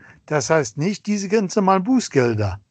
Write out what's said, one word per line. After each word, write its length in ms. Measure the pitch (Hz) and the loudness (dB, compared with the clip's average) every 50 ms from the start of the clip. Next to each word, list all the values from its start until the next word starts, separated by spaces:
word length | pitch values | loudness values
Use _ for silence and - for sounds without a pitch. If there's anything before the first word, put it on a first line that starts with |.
| - - - - _ | -18 -20 -20 -20 _
Das 240 | - 156 151 131 - | -4 -2 -2 0 2
heißt 260 | 160 160 143 - - | 2 2 2 -2 -4
nicht 300 | 147 147 196 208 - - | -4 -4 -4 -4 -6 -4
diese 220 | 202 208 208 196 190 | -4 -4 -4 -2 0
ganz 280 | 202 226 208 175 - | 0 0 0 0 0
normalen 280 | 220 196 185 190 190 185 | 0 2 4 2 2 2
Bußgelder. 760 | 214 262 247 - - - 139 123 120 113 104 104 98 92 101 - _ | 2 0 0 0 0 0 2 2 2 0 0 -2 -4 -4 -8 -12 _